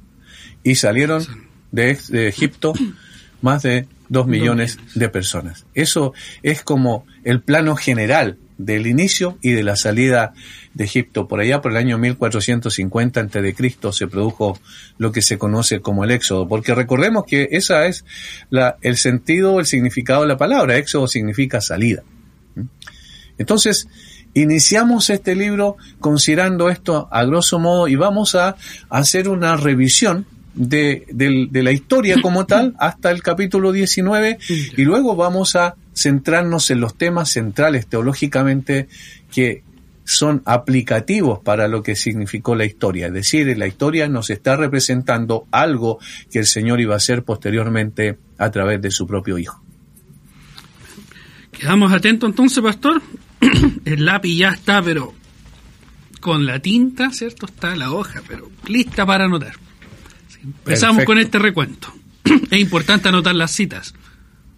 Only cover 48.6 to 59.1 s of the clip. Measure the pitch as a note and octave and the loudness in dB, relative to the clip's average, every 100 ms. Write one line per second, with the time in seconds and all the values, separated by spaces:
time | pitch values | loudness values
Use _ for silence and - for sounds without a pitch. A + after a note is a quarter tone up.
48.6 | G2 G#2 G2+ - F#2 G2+ F#2+ F2 E2+ - | -2 -2 -4 -6 -4 -6 -4 -6 -6 -12
49.6 | - - _ - _ - - - - - | -20 -20 _ -20 _ -20 -20 -20 -20 -20
50.6 | - - - - - - - - - - | -20 -20 -20 -20 -20 -20 -20 -20 -20 -10
51.6 | C#3 G3 G3 F#3 G#3+ A3+ A#3 G3+ B3+ - | 0 4 4 4 4 2 0 2 2 4
52.6 | A3 G#3 C#4+ E4 - - - - B3+ - | 0 0 0 0 -2 -20 -14 2 2 4
53.6 | C#4+ - - D3+ D#3 G3 F#3 E3 F#3+ F3+ | 2 0 -4 2 4 4 0 2 2 0
54.6 | - G3+ E3+ D#3 B2 - - - - - | 2 2 2 -2 -4 -12 -20 -20 -20 -20
55.6 | - - - - - - F3+ D#3 C#3 C3+ | -20 -20 -20 -20 -20 -10 -2 0 0 -2
56.6 | F#3 A#3 B3+ B3+ C4 B3+ A#3 - G3 - | 0 2 2 0 -4 -4 -10 -10 -16 -8
57.6 | F3 F3 C3 E3 G3+ - - - - - | -6 -6 -6 -6 -6 -10 -16 -18 -18 -18
58.6 | - A#3 - - F#3+ | -6 -4 -2 -2 0